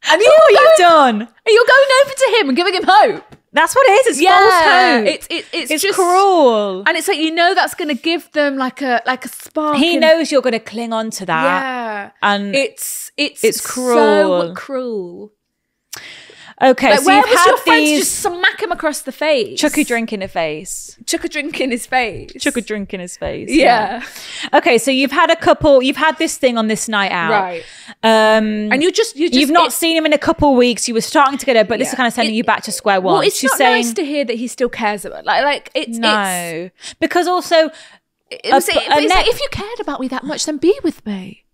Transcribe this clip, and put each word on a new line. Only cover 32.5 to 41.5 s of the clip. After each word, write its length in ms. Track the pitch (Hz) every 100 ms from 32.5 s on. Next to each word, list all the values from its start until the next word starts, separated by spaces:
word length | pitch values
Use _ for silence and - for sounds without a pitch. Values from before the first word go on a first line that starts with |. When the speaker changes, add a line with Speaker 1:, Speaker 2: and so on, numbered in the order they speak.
| 214
Speaker 2:
to 60 | -
square 300 | - - 196
one. 140 | 185
Speaker 1:
well, 80 | 381
it's 160 | 403 -
Speaker 2:
She's 100 | 262
Speaker 1:
not 80 | 262
Speaker 2:
saying 180 | 262 240 240
Speaker 1:
nice 60 |
to 100 | 226
hear 200 | 294 294
that 120 | 254 233
he 100 | 240
still 220 | - 240
cares 360 | - 226 208
about, 200 | 185 -
like, 180 | - 208
like, 280 | 277 285 -
it's, 240 | - 302 226
Speaker 2:
No. 720 | 226 214 196 180 170 165 180 _
Speaker 1:
it's 180 | - -
Speaker 2:
Because 260 | 320 349 349
also 440 | 359 - 339 320 - - _ _ _ _
Speaker 1:
it 220 | - -
was, 160 | 254 -
Speaker 2:
a, 40 |
Speaker 1:
it, 40 | 339
Speaker 2:
a 40 | 320 294
Speaker 1:
it's 100 | 302
like, 100 | 370 320
Speaker 2:
ne- 40 |
Speaker 1:
"If 80 | 480
you 80 | 554
cared 300 | - 403 466
about 180 | 392 285
me 60 | 262
that 140 | 254
much, 240 | 269 294 -
then 120 | 302
be 200 | 330 554
with 200 | 349 -
me." 400 | - 196 185 - _